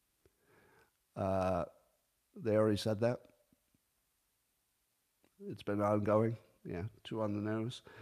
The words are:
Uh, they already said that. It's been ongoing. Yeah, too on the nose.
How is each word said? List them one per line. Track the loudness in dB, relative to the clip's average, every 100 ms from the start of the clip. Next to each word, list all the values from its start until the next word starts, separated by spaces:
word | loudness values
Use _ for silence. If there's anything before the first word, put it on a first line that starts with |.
| _ _ _ _ _ _ _ _ _ _ _ -4
Uh, | -2 0 2 0 -2 -8 _ _ _ _ _
they | -6 2 4
already | 4 2
said | 0 0
that. | 0 -2 -8 _ _ _ _ _ _ _ _ _ _ _ _ _ _ _ _ _ _ _ _ -16 -12
It's | -10
been | -4 0
ongoing. | 2 2 4 4 4 -2 -10 _
Yeah, | -10 -8 -8 -10
too | -8 -4
on | -2
the | -2
nose. | -2 -2 -4 -8 -14 -20